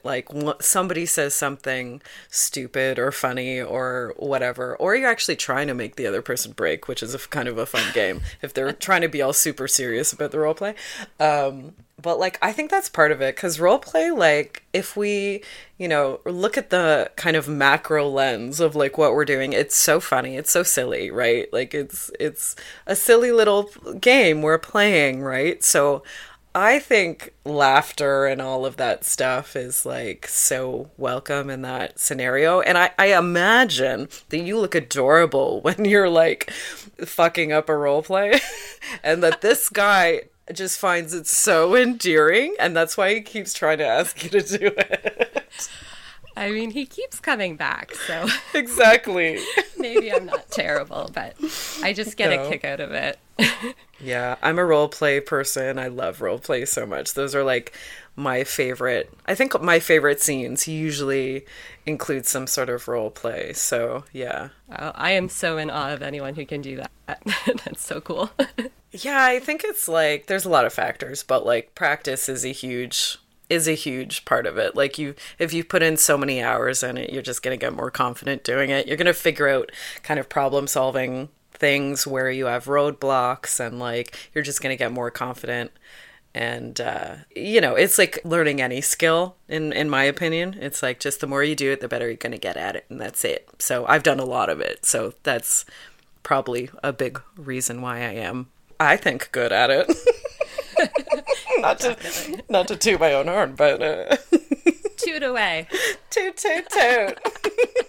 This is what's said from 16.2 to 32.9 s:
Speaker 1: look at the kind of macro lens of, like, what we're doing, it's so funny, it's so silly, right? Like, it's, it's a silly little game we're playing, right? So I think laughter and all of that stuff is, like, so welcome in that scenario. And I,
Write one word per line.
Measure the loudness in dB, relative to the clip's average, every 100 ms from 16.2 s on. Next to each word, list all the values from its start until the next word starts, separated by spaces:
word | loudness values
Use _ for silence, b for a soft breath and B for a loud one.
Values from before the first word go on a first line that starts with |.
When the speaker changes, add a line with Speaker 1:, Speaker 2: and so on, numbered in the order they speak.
Speaker 1:
look | -6 -2 -2 -2
at | 0
the | 2 4 2 0 -4
kind | 0 0
of | 0
macro | 2 4 4 2 0 2
lens | 2 0 0 -4 0
of, | 2 2
like, | 0 4
what | 4
we're | 4
doing, | 2 0 0
it's | 0 2
so | 2 4 2
funny, | 2 0 0 -4
it's | 0
so | 0
silly, | 2 0 -2 -4 -4
right? | 0 2 2 0
Like, | -4 -4
it's, | -4 -6 -10 -10 -6
it's | -6 -4 -8 -8 B B B
a |
silly | 2 6 6 8
little | 6 6 4 0 -6 -12 0
game | 6 6 6 4
we're | 2 2
playing, | 2 2 4 4 2 0
right? | -4 -2 -2 0
So | 2 4 4 2 B B B B _ 2
I | 4 4
think | 4 2 2 -4 -12 -12
laughter | -4 4 6 6 4 0 0 2 2
and | 0
all | -2 -2
of | -2 -2
that | -2 0
stuff | -2 0 0 0 -4 -8
is, | -4 -4
like, | -4 -6 -8 -8 -6
so | 0 0 0 -4 -6 -10 -6
welcome | -4 -4 -4 -4 -4
in | -8
that | -8 -6 -8 -4
scenario. | -4 -2 0 4 4 4
And | 4 4
I, | 4